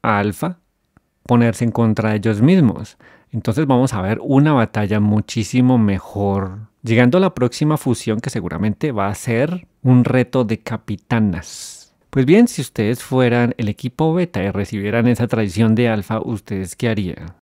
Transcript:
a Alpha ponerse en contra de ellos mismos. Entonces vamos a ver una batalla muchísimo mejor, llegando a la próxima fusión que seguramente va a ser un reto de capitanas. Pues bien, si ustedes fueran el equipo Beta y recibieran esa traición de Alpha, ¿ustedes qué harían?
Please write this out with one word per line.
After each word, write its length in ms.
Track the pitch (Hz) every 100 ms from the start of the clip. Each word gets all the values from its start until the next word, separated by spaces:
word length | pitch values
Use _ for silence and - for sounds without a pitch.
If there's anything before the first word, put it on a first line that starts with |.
a 160 | 113 104
Alpha 400 | 104 98 165 180 _ _ _ _ _ _
ponerse 400 | - 120 117 110
en 60 | 120
contra 400 | 107 113 104 107
de 60 | 107
ellos 260 | 104 104
mismos. 560 | 131 190 131 73 - _ - _ _
Entonces 360 | 117 - 123 147
vamos 280 | 123 131
a 80 | 107
ver 160 | 92 110
una 320 | - 135 151
batalla 480 | 139 113 110 104 107
muchísimo 800 | 104 107 - 113 104 127 127 127
mejor, 880 | 107 95 - 104 101 98 95 98 110 _
llegando 360 | 120 113 123 175
a 20 |
la 140 | 185
próxima 420 | 127 120 - 151 151
fusión 440 | 131 117 - 107
que 100 | -
seguramente 600 | 117 85 85 107 101 156
va 160 | 110 98
a 60 |
ser 520 | 98 - 117 151 180 - _
un 220 | 123 123
reto 400 | 117 131 120 131
de 160 | 113 113
capitanas. 1300 | - 110 - 101 _ 117 104 80 - - - - - _ _
Pues 160 | 135 131
bien, 200 | 190 240
si 160 | -
ustedes 400 | 135 - 107 120
fueran 520 | - 131 123 120 120 -
el 100 | 107
equipo 460 | 104 123 - 156
Beta 280 | 170 175 -
y 80 | 98
recibieran 580 | 98 98 104 101 117 117
esa 180 | 117 123
traición 480 | 110 104 87 113
de 140 | 110 120
Alpha, 320 | 107 95 113
¿ustedes 560 | - 110 - 98 92 -
qué 120 | 120
harían? 460 | 107 92 - 80 -